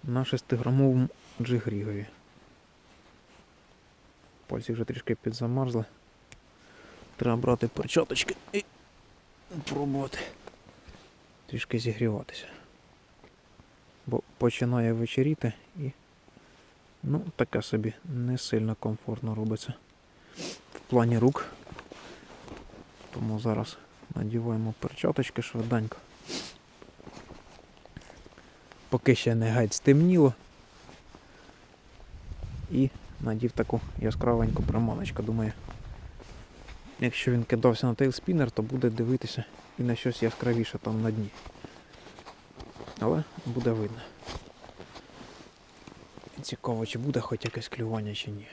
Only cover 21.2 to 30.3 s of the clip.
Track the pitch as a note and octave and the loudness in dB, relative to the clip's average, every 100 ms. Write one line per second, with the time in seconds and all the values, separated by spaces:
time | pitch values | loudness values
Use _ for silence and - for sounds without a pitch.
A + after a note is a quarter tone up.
21.2 | B2 C#3 - - - - - - - - | 6 4 -6 -12 -16 -16 -16 -18 -18 -18
22.2 | - - - - - - - - - - | -20 -20 -16 -16 -16 -20 -20 -20 -14 -6
23.2 | A2 G#2+ A#2 A2 A#2+ - - - - - | -2 0 0 0 -2 -10 -20 -20 -10 -4
24.2 | G#2+ A#2 A#2 A2+ A2 A2+ - - - D3+ | -2 0 0 0 -2 -2 -8 0 0 2
25.2 | B2+ - A#2 A#2 A2+ A#2+ A2 - - - | -2 -4 -6 -4 0 0 0 -6 -18 -20
26.2 | - - - - - - - - - - | -10 -10 -10 -16 -20 -20 -20 -20 -18 -18
27.2 | - - - - - - - - - - | -18 -20 -20 -20 -20 -20 -20 -20 -18 -20
28.2 | - - - - - - - B2 - B2+ | -20 -20 -20 -20 -20 -20 -2 2 6 6
29.2 | - A2+ A2+ A#2 A2 - - C#3 F3 F3+ | 6 4 4 4 4 4 8 8 10 10
30.2 | C#3 | 8